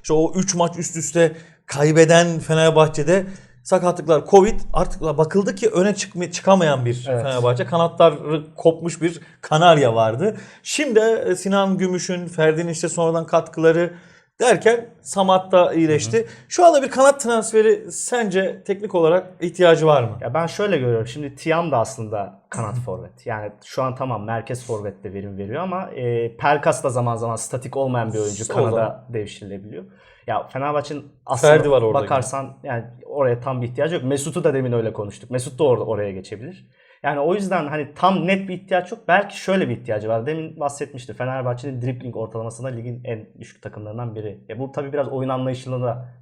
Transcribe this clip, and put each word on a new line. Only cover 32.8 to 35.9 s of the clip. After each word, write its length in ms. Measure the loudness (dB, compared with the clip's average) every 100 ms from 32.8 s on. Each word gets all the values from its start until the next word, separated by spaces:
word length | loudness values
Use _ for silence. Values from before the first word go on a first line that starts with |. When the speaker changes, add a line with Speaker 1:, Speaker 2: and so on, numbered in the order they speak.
| -8 -16 -10
Speaker 2:
oraya 340 | -2 0 0
tam 220 | -4 -6
bir 60 | -6
ihtiyacı 280 | -4 -4 -2
yok. 80 |
Mesut'u 400 | -2 -4 -4 -2
da 100 | 0
demin 180 | 0 0
öyle 220 | -2 -2
konuştuk. 380 | -6 -10 -12 -10
Mesut 280 | -8 -6 0
da 40 |
orada, 200 | 2 2
oraya 260 | 0